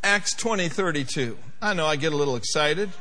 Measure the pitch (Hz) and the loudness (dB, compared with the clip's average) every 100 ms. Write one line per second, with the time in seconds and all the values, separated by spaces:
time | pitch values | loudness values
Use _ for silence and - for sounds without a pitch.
0 | 196 202 190 - 233 214 175 - 190 151 | 4 2 2 -2 0 0 0 0 0 0
1 | 127 - 123 104 - - 214 190 156 151 | -2 -2 -2 -4 -8 -4 -2 2 2 2
2 | 160 151 143 123 127 156 151 156 202 - | 0 0 0 0 -2 2 2 2 -2 -6